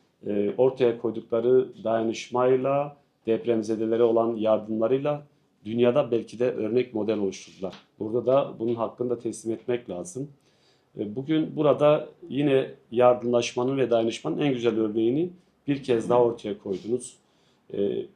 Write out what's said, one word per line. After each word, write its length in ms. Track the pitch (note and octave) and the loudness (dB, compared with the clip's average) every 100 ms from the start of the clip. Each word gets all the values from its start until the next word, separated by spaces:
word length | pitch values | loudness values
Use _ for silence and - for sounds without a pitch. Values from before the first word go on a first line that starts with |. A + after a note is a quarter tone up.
| _ _ - | _ _ -4
e, 280 | G#2 G2+ - | -2 -2 2
ortaya 400 | B2+ C3 B2 A#2 | 2 4 0 2
koydukları 840 | A2+ A2 - A#2 A#2 B2+ B2+ - | -4 -6 -4 -2 4 4 2 -4
dayanışmayla, 1120 | G#2 A2+ A2+ A2 - B2 B2+ C3 C3 C#3 D3 - _ _ - | -2 0 0 -4 -4 0 2 2 2 -2 -2 -10 _ _ -2
depremzedelere 760 | A2+ A#2+ A#2 G#2+ A2 A2 A2+ | -2 0 0 0 -2 0 2
olan 340 | A#2 A2+ A2+ A#2 | 4 4 2 0
yardımlarıyla 880 | G#2+ G#2+ G#2+ A2 A2+ C3 D3 D3 D3 _ _ _ | 2 2 0 -2 0 0 0 -4 -8 _ _ _
dünyada 460 | G2+ A#2 A#2+ C3 B2+ | -8 2 4 4 0
belki 280 | A#2 G2+ G#2+ | -2 -4 -2
de 120 | A#2+ | -2
örnek 440 | - G#2+ A#2+ B2 | -2 -2 0 -2
model 240 | A2 G#2 G#2 | -4 -2 0
oluşturdular. 560 | G2 F#2+ - - F#2 - _ _ | -2 -6 -14 -12 -10 -10 _ _
Burada 280 | G#2+ A#2+ A2+ | -4 -2 2
da 280 | C3+ C#3+ - | 2 0 -4
bunun 160 | A#2 | -6
hakkını 360 | A#2 G#2+ - B2 | -4 -4 -4 -6
da 80 | A#2 | -4
teslim 340 | A#2 G#2+ A2+ | -6 -8 -8
etmek 360 | A2 - A#2+ A2+ | -8 -4 -6 -6
lazım. 380 | F2+ - B2+ D3 - _ _ _ _ _ - | -10 -10 -10 -12 -14 _ _ _ _ _ -10
E, 180 | G#2+ A2 | -8 -8
bugün 400 | C3+ D#3 D#3+ C#3+ | -2 -2 -2 0
burada 520 | D3 B2 D3 D3+ - - - | 2 4 4 4 0 -14 -8
yine 420 | C3 D3 C3+ C3 - _ | -2 2 2 0 -8 _
yardımlaşmanın 840 | A2+ B2 A#2+ A#2+ A#2+ A#2 - B2+ C#3 | 4 6 6 2 0 0 -2 -2 0
ve 140 | A#2+ | 2
dayanışmanın 480 | A#2 A2+ A2+ D#3 E3+ | 2 2 -2 -6 -2
en 140 | D3 | 0
güzel 260 | B2 A#2 A2 | 2 0 0
örneğini 520 | A2 A2 A2+ C#3 F3+ - _ _ - | 0 2 2 0 -2 -8 _ _ -6
bir 140 | C#3+ | -4
kez 280 | C#3 A#2 G#2+ | 0 -2 2
daha 120 | A#2+ | 4
ortaya 360 | A#2+ A#2 G#2+ G2+ | 4 0 -8 -8
koydunuz. 580 | - F#2 G#2 B2 - - _ _ _ _ _ | -6 -6 -4 -6 -6 -18 _ _ _ _ _
E, 320 | - G2+ A1+ - | -4 -2 -2 -8